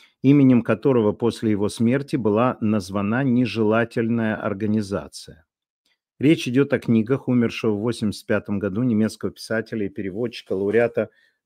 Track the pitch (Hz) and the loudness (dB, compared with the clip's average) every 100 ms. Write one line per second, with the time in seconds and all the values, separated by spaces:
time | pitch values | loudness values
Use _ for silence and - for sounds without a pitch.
0 | _ _ 131 147 135 120 113 110 143 123 | _ _ 4 6 6 4 2 0 2 2
1 | 104 101 117 - 113 101 101 - 117 135 | 2 0 -2 -2 -2 0 -2 0 0 0
2 | - 147 107 104 127 123 107 107 92 98 | -2 -2 0 2 2 0 0 -2 -2 -4
3 | 101 120 139 120 120 104 107 110 113 127 | -2 0 0 0 0 0 2 2 0 -2
4 | 113 117 110 107 107 98 107 107 98 95 | -2 -2 -2 -2 -4 -4 -2 -2 -2 -6
5 | 71 - - - _ _ _ _ _ _ | -8 -14 -20 -20 _ _ _ _ _ _
6 | _ - 131 160 127 123 139 117 - 113 | _ 0 2 2 2 0 2 0 2 2
7 | 101 135 - 123 113 - 113 104 117 117 | 2 -2 0 0 0 0 -2 -2 -2 -4
8 | 107 - - 104 - 101 101 95 127 107 | -4 -6 -2 -2 -2 -4 -4 -2 0 2
9 | 110 - 101 - - 113 113 117 98 98 | 0 -2 -10 -10 -6 -6 -4 -6 -6 -6
10 | 95 95 120 - - 95 101 110 117 117 | -8 -6 -8 -8 -6 -4 0 2 2 0
11 | 104 _ _ _ | -4 _ _ _